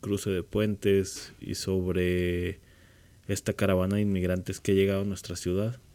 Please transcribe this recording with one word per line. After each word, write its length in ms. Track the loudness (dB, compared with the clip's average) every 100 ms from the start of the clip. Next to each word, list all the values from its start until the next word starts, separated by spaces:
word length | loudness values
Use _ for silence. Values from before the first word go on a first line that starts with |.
cruce 300 | -2 -2 0
de 120 | -2
puentes 880 | -2 0 0 0 4 4 2 -6 -14 -14
y 140 | -10
sobre 1040 | -6 -2 0 0 0 2 2 0 -2 -4 -6 -16 -20 -20 -20 -20 -20 -6
esta 280 | -4 -2
caravana 420 | 0 2 2 2 2
de 60 |
inmigrantes 580 | 2 2 2 0 -2 -6
que 120 | 2
ha 20 |
llegado 280 | 4 4 2
a 20 | -2
nuestra 300 | -6 -8 -6
ciudad. 440 | -2 -2 -2 -6 -14